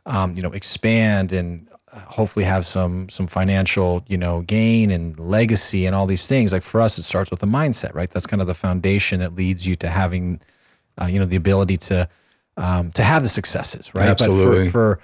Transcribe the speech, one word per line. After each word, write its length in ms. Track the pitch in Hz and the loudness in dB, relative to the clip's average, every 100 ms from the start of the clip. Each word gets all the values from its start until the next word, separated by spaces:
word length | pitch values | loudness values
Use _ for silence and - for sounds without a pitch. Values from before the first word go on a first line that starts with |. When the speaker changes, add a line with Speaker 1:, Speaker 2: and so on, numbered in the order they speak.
| - | -6
Speaker 1:
um, 280 | 120 92 87 | -2 -2 -4
you 60 | |
know, 100 | 90 | -6
expand 800 | 95 - - 113 113 110 101 95 | -8 -8 -4 0 2 2 2 0
and, 360 | 92 87 85 82 - _ | -2 -4 -8 -14 -20 _
uh, 60 | - 98 | -20 -10
hopefully 360 | - 110 - 92 | -4 -2 0 0
have 200 | 95 87 | 0 -2
some, 420 | 95 90 90 92 | -2 -2 -2 -6
some 180 | - 92 | -6 -4
financial, 760 | 92 92 98 95 - 90 87 - | 0 0 2 0 0 0 0 -2
you 100 | 95 | -2
know, 240 | 87 87 | -2 -2
gain 480 | 87 107 113 113 107 | 0 2 4 4 2
and 280 | 90 85 80 | 0 -2 -8
legacy 640 | 82 104 113 107 - 98 92 | -2 2 2 2 0 0 0
and 100 | 98 | 0
all 100 | 95 | 0
these 180 | 92 - | 0 0
things. 240 | 135 107 | 2 2
Like, 120 | 92 | 0
for 180 | - 110 | 0 2
us, 160 | 113 - | 2 0
it 60 | |
starts 260 | 82 92 95 | -2 -2 -2
with 80 | 90 | -2
the 60 | 101 | -2
mindset, 460 | 127 151 117 - 76 | 0 0 -2 -6 -6
right? 140 | 90 | -6
That's 160 | 98 - | -4 -4
kind 140 | 104 | -2
of 60 | 92 | -2
the 60 | 87 | -2
foundation 640 | 95 92 95 101 - 92 | -2 -2 0 0 0 -2
that 140 | 90 87 | -2 -2
leads 300 | 92 92 90 | -2 -2 -2
you 80 | 90 | -2
to 120 | 82 | -2
having, 520 | 82 92 92 90 87 - _ _ _ _ - | 0 0 -2 -4 -6 -10 _ _ _ _ -6
uh, 60 | 90 | -2
you 140 | 95 | 0
know, 60 | 92 | 0
the 100 | 92 | 0
ability 420 | 87 98 95 92 | 2 2 2 0
to, 300 | - 92 87 _ _ _ _ - | 0 -2 -2 _ _ _ _ -6
um, 340 | 90 90 87 | -2 0 -2
to 100 | - | 0
have 180 | 113 160 | 2 4
the 60 | 123 | 2
successes, 640 | - - - - - - 95 | -2 -4 -6 -6 -8 -8 0
right? 140 | 101 | 2
Speaker 2:
Absolutely. 560 | 98 107 98 95 92 92 | 4 4 4 6 4 4
Speaker 1:
But 60 | |
for, 240 | 117 110 | 4 2
for, 40 | 98 | 2